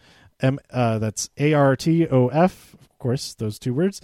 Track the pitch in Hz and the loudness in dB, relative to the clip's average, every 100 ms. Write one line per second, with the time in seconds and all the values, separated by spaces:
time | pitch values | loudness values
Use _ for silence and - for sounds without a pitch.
0 | _ _ _ _ 131 139 - 127 117 110 | _ _ _ _ -2 -2 -6 -2 -2 -2
1 | 110 - - - 147 151 139 131 160 165 | -4 -6 -12 -2 0 4 2 2 0 0
2 | 160 131 123 143 185 - - - _ _ | 2 2 2 2 0 0 -16 -20 _ _
3 | 127 131 - - 110 107 127 123 185 190 | -4 -4 -6 -8 -8 -6 -6 -2 -2 -4